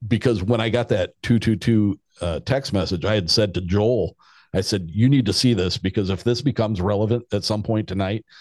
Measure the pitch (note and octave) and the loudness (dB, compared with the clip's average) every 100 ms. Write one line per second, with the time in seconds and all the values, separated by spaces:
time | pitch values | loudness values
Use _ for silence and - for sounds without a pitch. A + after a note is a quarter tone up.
0 | G#2+ A2+ C3 G#2 F#2+ A#2 A2+ A#2+ A2+ G#2 | -2 0 0 0 0 0 2 0 0 0
1 | F2 - - A2+ - G2+ - A2 G#2 - | -2 -6 0 2 2 0 2 2 2 -2
2 | _ _ E2+ D2+ - C3 - G2 E2 F2+ | _ _ -6 -6 -2 -2 0 -2 -2 -2
3 | F#2 G#2+ E2 - G#2 F2+ F2+ G2+ A2 A#2+ | 0 0 0 2 2 -2 -2 0 2 0
4 | E2 - _ - _ F#2 F#2+ G2+ E2 G2 | -2 -8 _ -20 _ -4 -2 -4 -4 2
5 | B2+ C#3 G#2 F#2+ B2+ A2 F#2 - F#2+ A2 | 4 4 2 2 2 2 0 -2 -2 -2
6 | F#2+ F#2 A#2+ A#2+ C#3 A2+ A2 G2+ F#2 G2+ | -2 -2 0 0 -2 0 -2 0 0 0
7 | G#2+ A#2+ - G#2 - G#2+ G#2+ A2 - F#2+ | 0 -2 -2 -6 -2 -4 -2 -2 -2 -4
8 | F#2+ G#2+ - - | -4 -4 -10 -20